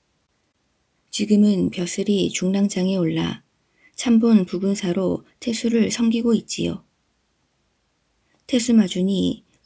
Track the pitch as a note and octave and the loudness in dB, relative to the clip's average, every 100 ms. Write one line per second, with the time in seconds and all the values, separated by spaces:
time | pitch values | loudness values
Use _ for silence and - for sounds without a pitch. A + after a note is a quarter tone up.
0 | _ _ _ _ _ _ _ _ _ _ | _ _ _ _ _ _ _ _ _ _
1 | _ - G#3 G#3 G#3 F#3+ F3 - F3 - | _ -6 2 4 4 4 -2 -4 -6 -4
2 | - G3+ F3 - F#3 G3 G3+ F#3+ F#3 F#3+ | -2 0 0 -2 -2 0 0 0 -2 0
3 | D#3+ D#3+ E3 - _ _ _ _ _ - | -2 -2 -4 -8 _ _ _ _ _ -8
4 | B3+ A3+ A#3 G#3+ F3+ F3+ G3 G3+ F#3 F3 | 2 4 6 4 2 -2 -2 -2 -2 -2
5 | F3+ F3 - - - A3 A#3 A#3 F#3+ - | -2 -4 -8 -12 -8 -4 0 0 0 0
6 | A#3 A3+ A#3 G#3+ - F3+ E3+ - _ _ | 0 0 2 0 -2 -6 -6 -6 _ _
7 | _ _ _ _ _ _ _ _ _ _ | _ _ _ _ _ _ _ _ _ _
8 | _ _ _ _ - B3 A#3 A3+ F#3 - | _ _ _ _ -4 -2 2 2 2 0
9 | F#3+ F#3+ F3+ - _ _ | -2 0 -2 -4 _ _